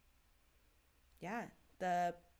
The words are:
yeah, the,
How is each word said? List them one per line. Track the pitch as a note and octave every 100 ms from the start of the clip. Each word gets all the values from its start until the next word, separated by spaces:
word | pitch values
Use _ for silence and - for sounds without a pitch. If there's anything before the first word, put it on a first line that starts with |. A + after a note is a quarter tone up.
| _ _ _ _ _ _ _ _ _ _ - -
yeah, | E3+ A#3 F#3 - - -
the, | F#3 F3 F3 E3+ -